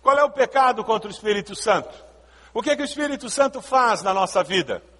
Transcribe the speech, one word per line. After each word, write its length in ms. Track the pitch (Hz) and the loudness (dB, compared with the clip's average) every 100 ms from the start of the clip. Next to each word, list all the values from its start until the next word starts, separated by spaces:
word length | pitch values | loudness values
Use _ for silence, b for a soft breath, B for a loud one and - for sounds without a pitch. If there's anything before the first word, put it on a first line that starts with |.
Qual 160 | - 277 | 4 4
é 80 | |
o 60 | 294 | 2
pecado 520 | 277 247 269 262 226 | 2 0 4 2 0
contra 260 | 220 220 214 | -2 -2 -2
o 40 | |
Espírito 420 | 185 214 208 196 | -8 -4 -2 -4
Santo? 400 | 202 220 185 - - - - b b b | -8 0 0 0 -16 -20 -20 b b b
O 80 | 220 | -6
que 80 | 262 | -2
é 60 | 294 | -2
que 60 | |
o 40 | 285 | -2
Espírito 420 | - 294 277 247 | -4 -4 -4 -8
Santo 320 | 233 277 269 | 0 0 0
faz 420 | - 262 247 196 | 0 2 4 2
na 120 | 185 | 0
nossa 280 | 190 185 196 | 0 2 0
vida? 400 | 160 185 143 95 - _ | 0 0 0 -4 -8 _